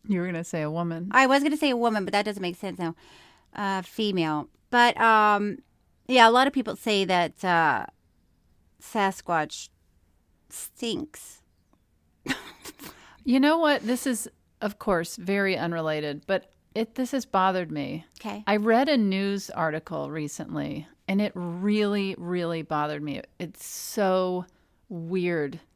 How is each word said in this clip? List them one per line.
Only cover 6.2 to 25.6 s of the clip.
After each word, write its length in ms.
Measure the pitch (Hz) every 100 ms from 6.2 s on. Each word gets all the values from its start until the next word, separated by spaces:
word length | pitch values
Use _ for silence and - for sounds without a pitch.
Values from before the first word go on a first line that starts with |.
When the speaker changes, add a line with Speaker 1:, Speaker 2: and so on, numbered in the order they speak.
| 226
Speaker 2:
a 20 |
lot 160 | 240 269
of 60 |
people 240 | 277 220 202
say 280 | - 202 185
that, 380 | 180 170 -
uh, 420 | 185 170 160 120 - _ _ _ _ _ _ _ _ _
Sasquatch 880 | - 226 196 185 - 165 151 - - _ _ _ _ _ _ _ _
stinks. 920 | - - - 233 - 302 - - - _ _ _ _ _ _ _ _
<laughs> 80 | - - - - - - - - - -
Speaker 1:
You 160 | - 262
know 180 | 285 330
what? 240 | 311 285
This 240 | 208 247 277
is, 240 | 233 - _ _ _
of 160 | 208 208
course, 380 | - 175 165 -
very 400 | 180 202 196 180
unrelated, 680 | 170 170 160 156 151 147 -
but 220 | 190 - _ _
it, 200 | 214 226
this 160 | - 254
has 160 | 269 -
bothered 440 | 196 190 185 170
me. 340 | 151 - 160 - -
Speaker 2:
Okay. 240 | 220 208 208
Speaker 1:
I 100 | 208
read 320 | 214 226 277
a 80 | 277
news 540 | 208 190 196 202 -
article 600 | - 160 156 - 156 143
recently, 760 | 156 151 - - 151 147 - 156 _ -
and 140 | 190
it 120 | 208
really, 800 | - 175 170 202 214 208 202 196 -
really 460 | 170 180 170 165
bothered 400 | 151 151 151 151
me. 180 | 151 139 - _
It's 260 | 170 - -
so 800 | - - - 196 185 185 180 180 _ _ _ _
weird 720 | 175 165 185 175 170 143 151